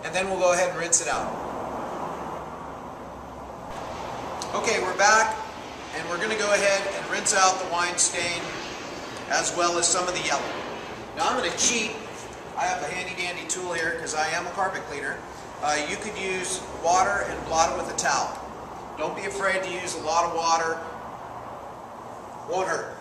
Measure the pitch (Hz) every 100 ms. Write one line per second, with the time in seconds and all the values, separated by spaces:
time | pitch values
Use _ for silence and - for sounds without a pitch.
0 | 160 175 190 185 180 175 180 160 170 -
1 | 151 123 - - - - - - - -
2 | - - - - - - - - - -
3 | - - - - - - - - - -
4 | - - - - - 202 208 196 185 180
5 | 202 220 220 - - - - - - 156
6 | 165 175 214 220 202 202 196 196 190 -
7 | - 190 196 202 185 185 180 170 175 175
8 | - 175 175 170 - - - - - -
9 | - - - 151 165 170 175 170 170 185
10 | 180 170 151 139 120 - - - - -
11 | - - 185 247 170 - - 240 214 220
12 | 208 - - - - - 180 185 160 185
13 | 180 180 180 175 160 185 180 165 165 165
14 | 147 151 156 170 175 180 190 - - 143
15 | 139 - - - - - 147 151 151 202
16 | 214 196 190 185 180 - - - 165 180
17 | 190 202 151 165 - 160 170 185 170 -
18 | 165 135 107 - - - - - - -
19 | 160 - 196 196 196 185 185 180 180 160
20 | 147 165 170 165 160 160 160 160 - -
21 | - - - - - - - - - -
22 | - - - - - 175 180 160 - -